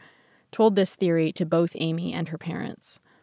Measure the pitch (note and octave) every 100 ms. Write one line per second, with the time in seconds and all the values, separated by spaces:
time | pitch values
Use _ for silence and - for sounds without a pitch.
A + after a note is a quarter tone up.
0 | - _ _ _ _ - A3 G3 F#3 -
1 | F3+ E3 D#3+ - E3 E3+ E3+ - E3 E3
2 | E3+ E3 D#3+ D#3 E3 - - - - -
3 | _ _